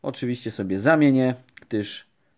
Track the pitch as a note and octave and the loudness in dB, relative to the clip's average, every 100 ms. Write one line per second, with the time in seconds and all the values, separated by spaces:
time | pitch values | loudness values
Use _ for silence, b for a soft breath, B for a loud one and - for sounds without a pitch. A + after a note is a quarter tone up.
0 | - C3 B2 B2 A2+ A2 G2 F#2+ A#2+ D#3 | -8 -6 -6 -4 -8 -6 -4 0 2 4
1 | D3 C3 B2+ B2 _ - - A2 G2+ - | 6 4 2 -2 _ -20 -6 -4 -4 -10
2 | - _ _ | -18 _ _